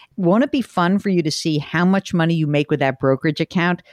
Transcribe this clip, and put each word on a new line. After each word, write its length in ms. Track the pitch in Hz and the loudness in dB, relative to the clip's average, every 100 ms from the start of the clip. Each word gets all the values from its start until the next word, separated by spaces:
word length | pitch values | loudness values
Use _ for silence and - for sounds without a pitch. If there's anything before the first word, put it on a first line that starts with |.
| - - | -16 -2
Won't 260 | 175 214 | 2 2
it 80 | 285 | 2
be 120 | 277 | -2
fun 360 | - - 175 196 | -4 -2 0 0
for 120 | 202 | 0
you 120 | 180 | 0
to 80 | 156 | 0
see 280 | - 165 147 | -2 -2 -2
how 260 | - 180 | -2 0
much 300 | 180 196 - | 2 0 0
money 180 | 175 165 | -2 0
you 140 | 165 151 | 0 0
make 240 | 147 147 | 0 0
with 100 | 143 | 0
that 180 | 135 127 | 0 0
brokerage 420 | 135 135 160 147 | 0 0 0 -2
account 420 | 160 180 175 175 - | -4 -2 0 -2 -8